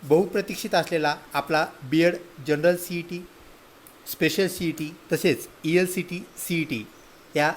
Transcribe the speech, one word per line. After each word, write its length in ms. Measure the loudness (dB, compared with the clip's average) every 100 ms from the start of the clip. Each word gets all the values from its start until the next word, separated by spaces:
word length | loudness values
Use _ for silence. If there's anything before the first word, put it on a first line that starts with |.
बहुप्रतीक्षित 720 | 4 2 4 -2 -4 -6 -2 0
असलेला 400 | 0 0 0 -2 -4
आपला 320 | -6 0 0 0 -6
बीएड 320 | 0 4 4 2 -10 -14 -4
जनरल 280 | 2 4 2
सीईटी, 440 | -2 -8 -6 -10 -12 -20 -20 -20 -20 -20 -20 -20 -14
स्पेशल 400 | -2 0 2 0
सीईटी 420 | 0 -4 -4 -8 -10 -4
तसेच 360 | 0 2 0 -2 -8 2
ईएलसीटी, 540 | 2 2 -2 -6 -8 -12 -12
सीईटी 460 | -4 -2 -2 -4 -8 -16 -20 -20 -8 0
या 160 | 0